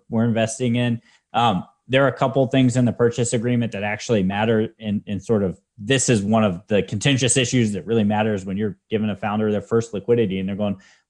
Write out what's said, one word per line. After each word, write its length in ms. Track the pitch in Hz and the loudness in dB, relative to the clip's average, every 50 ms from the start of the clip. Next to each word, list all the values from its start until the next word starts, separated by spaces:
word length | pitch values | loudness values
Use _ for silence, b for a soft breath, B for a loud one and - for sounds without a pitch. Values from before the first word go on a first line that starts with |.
| _ - | _ -4
we're 160 | 117 113 117 | -2 0 0
investing 500 | 120 107 113 113 110 - - 127 120 117 | 2 2 0 0 -2 -2 -2 -2 0 0
in. 260 | 123 120 120 120 117 b b b b b _ - | 0 0 0 -2 -4 b b b b b _ -2
Um, 320 | 113 120 117 95 85 73 - _ _ _ | 2 2 2 2 0 -4 -8 _ _ _
there 160 | - 131 131 139 | 0 2 2 2
are 20 | |
a 60 | 131 - | 2 2
couple 320 | - 135 131 120 139 131 | 0 -2 0 2 2 0
things 300 | 123 - 131 127 123 113 | 2 2 2 2 4 2
in 80 | 127 123 | 2 0
the 80 | 113 - | 0 2
purchase 400 | - 120 113 - - 117 - 131 | 2 2 2 2 0 -2 -2 -2
agreement 400 | 113 110 123 123 117 117 107 - | -2 -2 0 0 0 -2 -4 -4
that 100 | 98 101 | -6 -6
actually 400 | 104 107 - - - 117 104 92 | -6 -6 -6 -2 -2 0 0 2
matter 500 | 92 98 104 110 117 113 110 113 - - - | 0 0 0 0 2 2 2 0 -2 -6 -10
in, 240 | 113 107 101 107 - | -6 -4 -4 -4 -4
in 120 | - 101 95 | -6 -8 -8
sort 240 | - - 113 104 101 | -2 0 0 0 0
of, 160 | 90 82 _ _ _ _ | -2 -4 _ _ _ _
this 300 | - 101 107 135 123 - - | -12 -2 0 0 0 2 2
is 120 | 123 104 | 2 2
one 220 | 98 101 110 110 110 | 2 2 2 2 2
of 180 | 101 87 85 - | 2 0 -4 -6
the 160 | - 110 98 90 | -2 0 0 0
contentious 520 | - 110 101 - 151 135 120 135 117 - | -2 -4 -2 0 0 0 2 0 0 2
issues 380 | 135 123 - 131 127 113 104 101 | 0 0 0 2 0 0 0 -2
that 120 | 90 78 | -4 -4
really 180 | 92 117 113 104 | -2 0 2 2
matters 420 | 101 107 107 110 110 107 95 92 | 2 2 2 0 0 0 -2 -4
when 100 | 98 95 | -6 -6
you're 220 | 101 110 101 90 _ _ - | -4 -4 -4 -6 _ _ -6
giving 200 | 107 101 110 107 | -4 -2 -2 -2
a 60 | 98 | -4
founder 360 | - - 104 104 107 107 107 | -4 -4 -4 -2 0 0 0
their 100 | 104 101 | 0 -2
first 320 | - - 117 117 110 - - | -2 0 0 0 0 0 -8
liquidity 460 | 95 95 - 120 120 113 92 95 95 | -8 0 0 2 2 2 0 -2 -4
and 80 | 92 | -4
they're 80 | 95 101 | -4 -4
going, 240 | 95 107 101 98 b b b b b b | -4 -2 -4 -4 b b b b b b